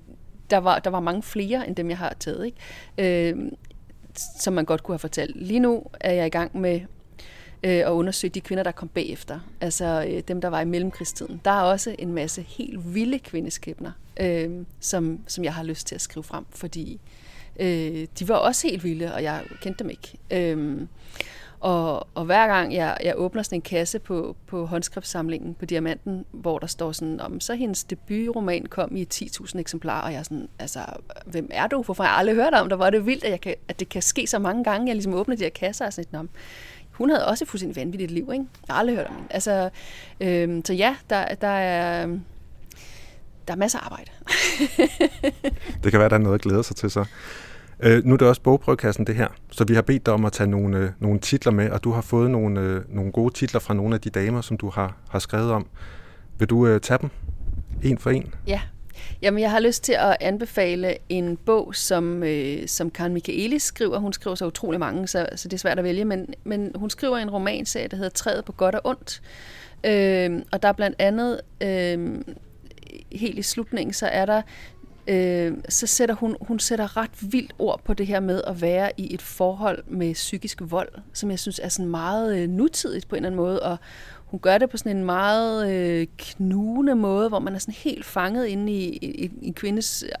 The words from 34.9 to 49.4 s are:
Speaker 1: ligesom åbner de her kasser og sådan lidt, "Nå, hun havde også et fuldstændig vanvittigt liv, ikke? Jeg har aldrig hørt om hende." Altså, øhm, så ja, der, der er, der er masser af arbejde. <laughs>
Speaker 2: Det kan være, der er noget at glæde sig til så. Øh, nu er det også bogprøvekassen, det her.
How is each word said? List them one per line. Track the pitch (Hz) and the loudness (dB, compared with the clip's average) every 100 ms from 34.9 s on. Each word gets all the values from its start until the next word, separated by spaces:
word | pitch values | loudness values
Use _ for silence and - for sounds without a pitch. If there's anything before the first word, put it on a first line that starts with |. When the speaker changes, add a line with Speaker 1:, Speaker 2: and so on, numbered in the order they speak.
Speaker 1:
ligesom | 214 196 | 0 0
åbner | 180 214 233 | 0 0 0
de | |
her | 165 | -2
kasser | - 185 - 196 | -2 -4 -2 -6
og | |
sådan | 175 165 | -6 -10
lidt, | 156 | -10
"Nå, | 165 - - - - - - | -10 -14 -18 -18 -18 -18 -16
hun | - 269 | 0 4
havde | 302 - | 4 4
også | 220 | 0
et | 311 | -4
fuldstændig | 196 180 - | -6 -6 -4
vanvittigt | 175 190 175 | -6 -4 -4
liv, | 170 262 | -4 -2
ikke? | 262 262 - - | -4 -6 -12 -4
Jeg | |
har | 135 | 0
aldrig | 240 220 | 2 0
hørt | - | -4
om | |
hende." | - - | -8 -6
Altså, | 190 214 196 185 - - - - - | -2 0 2 0 -4 -14 -16 -16 -2
øhm, | 190 175 170 170 | 2 4 2 0
så | 165 | 0
ja, | 185 226 269 - | 2 2 2 0
der, | 202 - | 0 0
der | 196 202 | -2 0
er, | 196 185 175 175 170 170 180 - - - - - - - - - - - - - | 2 2 2 0 0 -2 -4 -8 -16 -16 -16 -16 -16 -16 -16 -16 -16 -18 -12 -8
der | |
er | 180 | 0
masser | 208 - | 2 0
af | |
arbejde. | - - - - - - 359 - 285 - - - | -6 -12 -14 -14 0 2 2 2 2 4 4 4
<laughs> | - - 277 - 277 - - - | 2 2 -2 0 -2 -2 -4 0
Speaker 2:
Det | 101 | 6
kan | 104 | 8
være, | 107 | 8
der | |
er | 107 | 8
noget | 104 | 6
at | 104 | 4
glæde | 101 98 | 4 2
sig | 117 98 | 2 -2
til | 104 | 0
så. | 104 101 - - - - - - - | 0 -2 -6 -14 -14 -14 -16 -16 2
Øh, | 117 117 | 6 8
nu | 123 | 8
er | 131 | 8
det | 123 | 8
også | 127 | 8
bogprøvekassen, | 135 139 - 131 107 104 107 | 6 6 6 4 2 2 0
det | |
her. | 110 - - | 2 0 -2